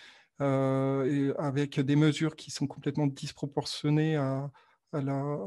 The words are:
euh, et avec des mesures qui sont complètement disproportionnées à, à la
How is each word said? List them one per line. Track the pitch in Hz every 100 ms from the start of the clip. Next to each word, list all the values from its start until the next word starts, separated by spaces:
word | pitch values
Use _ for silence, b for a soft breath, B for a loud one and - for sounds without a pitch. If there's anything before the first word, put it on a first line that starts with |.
| B B B -
euh, | 139 135 135 135 135 139 131
et | 143 139 -
avec | 147 135 143 -
des | 135 143
mesures | 151 147 160 -
qui | -
sont | - 139
complètement | - 147 151 143
disproportionnées | 135 147 - 143 - 143 - 147 151 156 151
à, | 135 135 139 b b b _
à | 151
la | 135 139 143 147